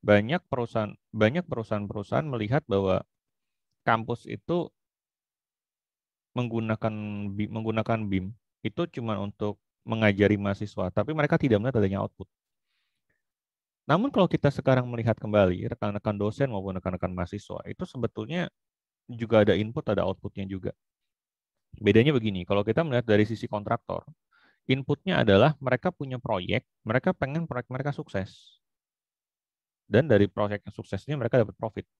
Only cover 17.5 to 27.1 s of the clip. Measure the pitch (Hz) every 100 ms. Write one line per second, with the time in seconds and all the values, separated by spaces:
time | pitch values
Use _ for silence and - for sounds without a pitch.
17.5 | 92 - - 185 135 113 - 113 170 165
18.5 | _ _ _ _ _ _ 120 113 113 104
19.5 | 92 107 131 - 98 90 92 98 - 98
20.5 | 95 98 - _ _ _ _ _ _ _
21.5 | _ _ - 104 107 131 139 110 95 87
22.5 | 101 104 110 165 120 120 104 104 110 120
23.5 | 107 104 117 - 90 - - _ _ _
24.5 | _ - 135 135 147 - 156 117 98 135
25.5 | 151 131 123 180 - 139 127 - 101 90
26.5 | - _ _ - 120 -